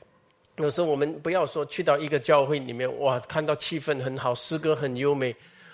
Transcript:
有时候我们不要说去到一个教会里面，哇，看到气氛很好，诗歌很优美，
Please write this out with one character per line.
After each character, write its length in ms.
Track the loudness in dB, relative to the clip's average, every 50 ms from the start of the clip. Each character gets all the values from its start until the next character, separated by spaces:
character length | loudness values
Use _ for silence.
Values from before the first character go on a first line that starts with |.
| -20 _ _ _ _ _ _ _ -20 -14 _
有 140 | -4 -2 0
时 100 | 0 0
候 60 | 2
我 100 | 2 2
们 240 | 2 0 -2 -2 -4
不 80 | -2 0
要 160 | 0 0 0
说 180 | 0 -2 -4 -6
去 160 | -4 -4 0
到 160 | 4 4 4 4
一 100 | 2 0
个 100 | -2 0
教 240 | 4 4 6 6
会 160 | 6 4 0 -2
里 140 | -4 -6
面， 280 | -6 -4 -4 -4 -2 0
哇， 200 | 0 2 2 0
看 240 | -2 -4 -4 -2 0
到 100 | 0 -2
气 240 | -2 -2 -4 -4 -4
氛 240 | -2 -2 -2 -2
很 140 | -2 -6 -4
好， 180 | -2 -2 -2 -2
诗 220 | -2 -4 -6 -4 -2
歌 160 | 0 0 0
很 220 | 0 0 -4 -2
优 180 | 0 2 2 2
美， 220 | 2 0 -2 -4 -6 -14 -20 -20 -20 -20 -20